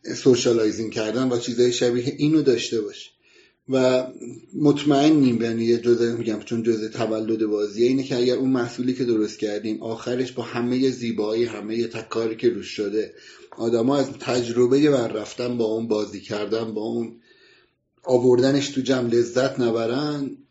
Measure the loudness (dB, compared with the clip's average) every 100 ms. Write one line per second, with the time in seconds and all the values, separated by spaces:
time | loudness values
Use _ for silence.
0 | -10 0 4 4 4 2 2 -2 -6 -4
1 | -4 -2 0 -2 -4 2 2 2 0 0
2 | -2 -2 2 4 4 2 0 -4 -4 -10
3 | -20 _ _ _ _ _ -4 2 4 2
4 | -2 -10 -16 -16 -14 0 2 2 2 4
5 | 6 6 4 2 -2 -2 2 2 4 2
6 | 2 0 -4 -4 -4 -2 0 0 -2 -4
7 | -2 -2 -2 -2 0 0 -2 2 2 2
8 | 0 0 0 2 2 0 0 -2 -4 -2
9 | 0 0 0 -4 -6 -4 -6 -6 -6 -8
10 | -4 -4 -4 -6 -6 -4 -2 2 0 0
11 | -4 -2 -2 0 -2 -4 -6 -4 -4 -6
12 | -6 -4 -4 0 0 0 -8 -6 -2 -2
13 | -4 -10 -20 -20 -20 -6 0 2 2 2
14 | 0 -4 -4 -2 -2 2 4 6 4 4
15 | 0 -4 -8 -6 -6 -2 -2 -2 -2 -2
16 | -2 -8 -8 -6 -4 -4 -4 -6 -6 -6
17 | -6 -10 _ _ _ _ _ _ _ _
18 | 2 4 6 6 4 2 0 -4 0 0
19 | 2 2 2 0 0 0 0 0 -2 -2
20 | -2 -4 -6 -10 _